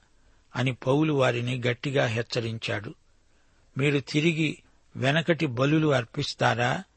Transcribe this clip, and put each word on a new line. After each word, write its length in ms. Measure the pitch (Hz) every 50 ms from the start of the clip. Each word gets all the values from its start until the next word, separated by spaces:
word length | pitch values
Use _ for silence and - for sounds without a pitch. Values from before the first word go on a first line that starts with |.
| _ _ _ _ _ _ _ _ _ _ -
అని 180 | 123 123 131 123
పౌలు 400 | - - 131 135 147 156 156 151
వారిని 480 | 139 127 127 120 120 120 123 127 127 117 123
గట్టిగా 380 | 123 - - 147 131 139 135
హెచ్చరించాడు. 880 | 127 110 117 117 - - 127 113 113 113 113 - - 107 107 104 143 165 _ _ _ _ _ _ _ _ _ _ _ _ _ _ _ _ 131
మీరు 220 | 135 147 143 143
తిరిగి 580 | 127 - - 151 147 170 165 156 160 147 - - _ _ _ _ _ _ _
వెనకటి 500 | 113 117 131 143 165 160 - 170 139 160
బలులు 420 | 147 120 117 135 143 151 160 156 156
అర్పిస్తారా? 960 | 139 127 117 - - 147 139 - - - 127 123 117 113 120 123 139 175 190 - _